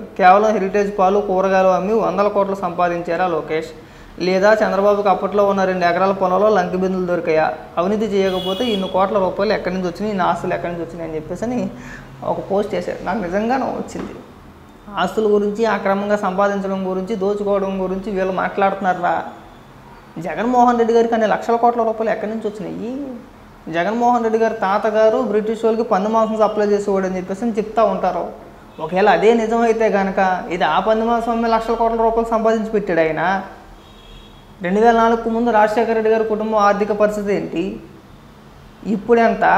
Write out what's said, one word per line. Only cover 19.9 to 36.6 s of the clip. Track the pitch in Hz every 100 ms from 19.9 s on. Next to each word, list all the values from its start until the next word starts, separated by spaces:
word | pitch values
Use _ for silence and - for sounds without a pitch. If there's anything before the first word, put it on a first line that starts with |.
| - - -
జగన్మోహన్ | 170 156 233 247 247 233
రెడ్డి | 226
గారికి | 233 233
అన్ని | 226 214
లక్షల | 165 - 233
కోట్ల | 240 233
రూపాయలు | 220 220 226
ఎక్కడి | 185 208
నుంచి | 226 214
వచ్చినాయి? | 202 165 165 214 269 269 233 - - - - -
జగన్మోహన్ | 165 180 233 240 240
రెడ్డి | 226 226
గారి | 226
తాతగారు | 220 196 208 226 214 220 247
బ్రిటిష్ | 233 208 208 226 226
వాళ్ళకి | 226
పంది | 233 202 208
మాంసం | 226 214 220
సప్లై | 208 214 208
చేసేవాడు | 202 202 196 185
అని | 185
చెప్పేసి | 180 190 240
అని | 220
చెప్తా | 214 -
ఉంటారు. | 208 185 185 170 - - - - - -
ఒకవేళ | 160 180 202
అదే | 170 202
నిజమైతే | 233 214 233 233 220 220
కనుక | 196 190 190 190 180 -
ఇది | 180
ఆ | 165 165
పంది | 202 220 226
మాంసం | 233 233
అమ్మే | 233 233
లక్షల | 226 226
కోట్ల | 233 226 226
రూపాయలు | 226 226 226
సంపాదించి | 220 220 226 208
పెట్టాడు | 214 190 165
ఆయన. | 160 151 170 190 - - - - - - - - - - - -
రెండు | 180 202
వేల | 233 226
నాలుగుకు | 226 233 226
ముందు | 226 240
రాజశేఖర | 214 214 240 220
రెడ్డి | 226 220
గారి | 220
కుటుంబం | 220 214 220
ఆర్థిక | 220